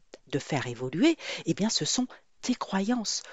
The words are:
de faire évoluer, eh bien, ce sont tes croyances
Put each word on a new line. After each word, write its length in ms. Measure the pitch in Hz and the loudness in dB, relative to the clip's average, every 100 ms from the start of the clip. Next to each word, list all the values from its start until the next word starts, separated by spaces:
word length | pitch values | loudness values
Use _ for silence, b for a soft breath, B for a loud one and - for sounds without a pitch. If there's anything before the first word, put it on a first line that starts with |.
| _ - - | _ -20 -4
de 100 | 143 | -4
faire 280 | - 143 123 | 0 -2 -2
évoluer, 500 | 117 127 156 294 320 B B B | -4 -4 4 4 4 B B B
eh 80 | |
bien, 160 | 165 208 | 0 2
ce 140 | - | 2
sont 220 | 147 - 254 B B - | 0 0 0 B B -10
tes 140 | - | -2
croyances 680 | 247 - 196 196 247 208 - - | -2 0 0 2 2 0 -4 -6